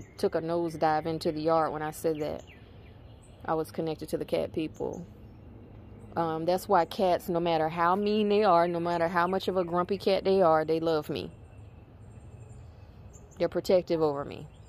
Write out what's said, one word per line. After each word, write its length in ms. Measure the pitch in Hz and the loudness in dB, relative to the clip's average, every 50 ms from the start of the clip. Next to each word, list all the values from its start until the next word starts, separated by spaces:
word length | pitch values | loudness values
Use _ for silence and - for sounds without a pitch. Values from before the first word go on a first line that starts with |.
| - - - - | -12 -14 -8 -2
took 160 | - 190 - | -2 0 0
a 60 | 165 | -2
nosedive 680 | 160 160 170 175 170 165 160 151 165 156 156 156 151 | -2 -2 -2 -2 -2 -4 -2 0 2 2 2 2 0
into 240 | 165 160 156 - 180 | -2 -4 -2 -2 -2
the 100 | 151 156 | -2 0
yard 320 | 151 165 165 165 156 139 | 0 2 2 2 2 0
when 80 | - 151 | -2 -4
I 120 | 156 156 | -6 -8
said 260 | 156 - - 165 160 147 | -6 -4 -2 -2 -2 -2
that. 260 | 151 151 160 - - - - - - - - - - - - - - - - - - - - - - | -4 -6 -6 -10 -12 -16 -20 -20 -20 -20 -20 -20 -20 -20 -20 -20 -20 -20 -20 -20 -20 -20 -20 -10 -6
I 100 | - 160 | -2 -2
was 160 | 160 156 - | -2 -2 -4
connected 380 | - - 165 160 156 - 156 - | -4 -4 -4 -4 -4 -6 -6 -4
to 80 | - 147 | -4 -4
the 60 | 151 | -2
cat 280 | - - 165 160 - | -2 -2 -2 -2 -2
people. 540 | - 170 156 151 - - 135 127 - - 170 - - - - - - - - - - - - - - - - - - - - - - | -4 -4 -4 -4 -6 -6 -6 -6 -6 -8 -12 -14 -16 -18 -20 -20 -20 -20 -20 -20 -20 -20 -20 -20 -20 -20 -20 -20 -20 -20 -16 -8 -4
Um, 280 | - 170 165 160 160 165 | -2 -2 -2 -2 -2 0
that's 240 | 170 180 190 - - | 0 0 0 2 4
why 160 | 202 175 165 | 4 4 4
cats, 440 | - - - 196 180 175 - - - | 2 0 0 2 2 2 2 0 0
no 120 | 175 170 | -2 0
matter 280 | 175 175 165 160 156 160 | 2 2 2 2 2 0
how 240 | 165 175 170 175 185 | 0 2 2 2 2
mean 340 | 202 208 208 208 214 214 208 | 2 2 2 2 2 2 4
they 140 | 202 208 | 4 4
are, 260 | 214 196 170 170 170 175 | 4 6 6 6 4 2
no 120 | 175 170 | 0 -2
matter 280 | 170 175 175 170 165 170 | -2 -2 0 0 0 0
how 200 | 190 175 170 185 | 2 2 2 2
much 200 | 190 190 - - | 0 -2 -2 0
of 80 | 185 | 0
a 80 | 190 180 | 0 0
grumpy 320 | 165 170 175 180 - 202 | 0 0 0 0 0 -2
cat 280 | 190 - 208 190 - - | -2 0 2 2 2 2
they 180 | 190 190 196 | 4 4 6
are, 220 | 185 160 160 156 156 | 6 6 6 4 4
they 160 | 151 160 165 | 2 0 0
love 280 | 160 165 160 151 151 - | 2 2 0 0 0 -2
me. 220 | 151 104 - 165 - - - - - - - - - - - - - - - - - - - - - - - - - - - - - - - - - - - - - - - - - - | -4 -6 -6 -8 -12 -16 -20 -20 -20 -20 -20 -20 -20 -20 -20 -20 -20 -20 -20 -20 -20 -20 -20 -20 -18 -18 -18 -18 -18 -18 -18 -20 -20 -20 -20 -20 -20 -20 -20 -20 -20 -20 -20 -12 -6 -2
They're 100 | 175 165 | -2 -2
protective 540 | - 180 - - 196 180 170 - 175 160 | -2 -2 2 4 4 4 4 2 0 2
over 220 | 160 151 143 139 143 | 2 2 0 -2 -6
me. 220 | - - - 151 - - - - | -8 -10 -12 -14 -16 -18 -20 -20